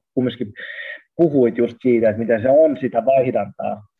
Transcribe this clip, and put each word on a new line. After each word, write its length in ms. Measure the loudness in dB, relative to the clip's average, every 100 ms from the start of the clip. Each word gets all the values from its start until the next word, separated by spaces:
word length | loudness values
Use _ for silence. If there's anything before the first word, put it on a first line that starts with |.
| _
kumminkin 400 | -4 -4 -4 -12 -12 -16 -14 -16 -18 _ 0
puhuit 420 | 2 4 2 2
just 200 | -4 -2
siitä, 280 | 0 2 2
että 100 | 0
miten 220 | -2 -2
se 80 | 2
on 280 | 4 4 2
sitä 280 | -4 -4 0
vaihdantaa 800 | 0 0 -2 -6 -8 -8 -8 -12 _